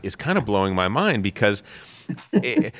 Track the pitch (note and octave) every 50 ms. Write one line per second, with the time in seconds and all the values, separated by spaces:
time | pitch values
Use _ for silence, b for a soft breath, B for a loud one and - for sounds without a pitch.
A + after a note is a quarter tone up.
0 | - F#2+ - - - D3+ F#3+ G3 B2 G2+ G2+ F#2+ F#2+ G2 F#2 F#2 F#2 F#2 A2+ D#3
1 | G3+ G#3+ C#3+ G#2+ F#2+ G2 - - A2 G#2 G2+ - B B B B B B B B
2 | B B - - - - - G3+ - B2 A2+ - - A2 B